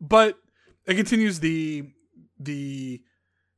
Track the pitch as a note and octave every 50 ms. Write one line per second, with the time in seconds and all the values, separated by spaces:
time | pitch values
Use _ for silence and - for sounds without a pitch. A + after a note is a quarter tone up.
0 | D#3 C#3 G#3+ A3 A3 G#3+ - - _ _ _ _ _ _ _ _ _ F#3 F#3 G#3
1 | G#3 - A#3+ A3 A3 G#3 F3+ D#3 D#3+ D#3+ D#3+ D#3+ D#3+ D#3 D3+ D3 C#3+ C#3 _ _
2 | _ _ _ - - _ _ - C3+ D3 D3 C#3+ C#3 C#3 C#3 C3+ C3 C3 B2 B2
3 | - _ _ _ _ _ _ _ _ _ _